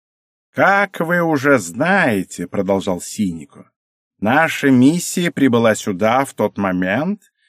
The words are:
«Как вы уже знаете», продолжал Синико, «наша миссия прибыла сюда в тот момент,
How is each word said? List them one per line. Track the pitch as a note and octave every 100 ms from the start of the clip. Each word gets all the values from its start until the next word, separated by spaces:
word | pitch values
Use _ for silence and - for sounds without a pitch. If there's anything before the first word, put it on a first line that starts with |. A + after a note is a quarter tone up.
| _ _ _ _ _ -
«Как | E3 G3 G3 -
вы | E3 F3
уже | E3+ D3+ C#3+ C3+
знаете», | E2+ G2+ D#3+ G3 D#3 G2+ F2 - F2
продолжал | G2+ F#2+ G2 F#2+ F2
Синико, | - - G2 E2 D2 - - _ _ _ _ -
«наша | G2+ C#3 D#3+ - C#3+
миссия | B2+ C3 F3 - - F3
прибыла | - C3+ A#2 A#2 G#2
сюда | - F#2 G#2+ B2+
в | C3+
тот | - G#2+ -
момент, | G2 F2+ F#2 A2 E3+ G#3 _ _